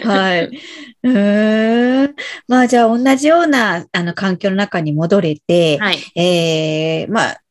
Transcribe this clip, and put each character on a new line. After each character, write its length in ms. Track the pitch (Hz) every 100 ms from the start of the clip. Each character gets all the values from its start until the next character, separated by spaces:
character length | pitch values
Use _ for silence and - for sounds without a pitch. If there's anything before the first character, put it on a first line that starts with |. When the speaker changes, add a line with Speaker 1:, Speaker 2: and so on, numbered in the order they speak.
Speaker 1:
は 340 | 233 196 190 175
い。 60 |
Speaker 2:
は 0 |
い。 180 | - 294 349 339 269 -
う 40 | 254
ー 1000 | 233 202 208 214 220 220 233 247 262 277
ん。 60 | 294 - - -
ま 120 | 254
あ、 60 | 247
じ 100 | 240
ゃ 140 | 226
あ、 80 | 233
同 180 | 262 269
じ 120 | 302
よ 140 | 330
う 40 | 339
な、 400 | 269 214 175 -
あ 100 | 185
の、 100 | 175
環 240 | 165 190 180
境 120 | 202
の 60 | 190
中 240 | 202 180
に 120 | 151
戻 280 | 151 165 202
れ 160 | 170 151
て、 420 | - 175 165 143
Speaker 1:
は 140 | 208
い。 280 | 160 - -
Speaker 2:
え 880 | 175 175 165 160 156 156 160 160 -
ー、 40 |
ま 160 | 208 127
あ、 100 | - _